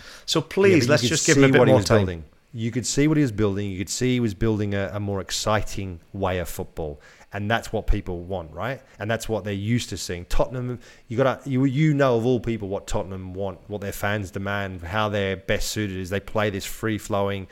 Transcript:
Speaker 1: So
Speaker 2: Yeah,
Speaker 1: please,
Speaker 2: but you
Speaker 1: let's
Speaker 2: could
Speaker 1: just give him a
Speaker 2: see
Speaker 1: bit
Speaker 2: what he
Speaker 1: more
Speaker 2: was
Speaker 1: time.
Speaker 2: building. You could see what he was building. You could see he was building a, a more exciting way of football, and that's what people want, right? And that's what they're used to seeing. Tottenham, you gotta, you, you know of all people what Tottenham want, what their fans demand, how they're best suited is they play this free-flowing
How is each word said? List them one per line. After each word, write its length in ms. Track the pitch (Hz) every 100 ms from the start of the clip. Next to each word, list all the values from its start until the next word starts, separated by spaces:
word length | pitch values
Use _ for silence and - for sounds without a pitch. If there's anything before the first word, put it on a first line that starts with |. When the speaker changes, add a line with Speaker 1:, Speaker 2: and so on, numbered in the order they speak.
| - - -
Speaker 1:
So 140 | 160
Speaker 2:
Yeah, 60 | -
Speaker 1:
please, 240 | 190 196
Speaker 2:
but 100 | 170 120
you 40 |
Speaker 1:
let's 120 | 147
Speaker 2:
could 60 | 123
Speaker 1:
just 180 | 156 -
give 100 | 139
him 60 |
a 40 | 135
Speaker 2:
see 40 |
Speaker 1:
bit 80 | 139
Speaker 2:
what 80 | 127
he 40 |
Speaker 1:
more 60 | 127
Speaker 2:
was 40 | 95
Speaker 1:
time. 120 | 110
Speaker 2:
building. 240 | 92 85 78 _ _
You 200 | 113 113
could 160 | 120 101
see 200 | 139 151
what 80 | 151
he 40 |
was 100 | 139
building. 380 | 101 104 98 101
You 80 | 92
could 120 | 98
see 240 | - 127
he 60 | 123
was 140 | 117
building 400 | 92 113 107 104
a, 160 | 101 95
a 80 | 104
more 220 | 101 98
exciting 760 | 90 - 107 107 - - 95 87 -
way 260 | 101 95 92
of 100 | 85
football, 500 | - 87 - 78 73 - - -
and 200 | 101 101
that's 200 | 113 -
what 140 | 107 -
people 360 | 104 95 87
want, 280 | 87 98 78
right? 280 | 78 113 131 - -
And 140 | 104
that's 180 | 113 -
what 140 | 107
they're 100 | 104
used 360 | 98 104 120 -
to 80 | 95
seeing. 280 | - 87 90
Tottenham, 540 | - 143 127 123 123 - - -
you 60 | 113
gotta, 320 | 131 113 139
you, 160 | 127 139
you 280 | 131 156
know 240 | 143 135 117
of 80 | 120
all 140 | 123
people 280 | 113 110 98
what 200 | 98 -
Tottenham 480 | 107 92 95 92 92
want, 240 | 98 90 -
what 140 | 101
their 100 | 98
fans 400 | - 101 107 92
demand, 500 | 98 98 101 98 92
how 280 | 85 107 107
they're 280 | 101 98 92
best 320 | - 104 -
suited 280 | 110 104 92
is 120 | 90
they 100 | 98
play 300 | - 107 107
this 160 | 95 -
free-flowing 800 | - 110 104 - 101 98 98 92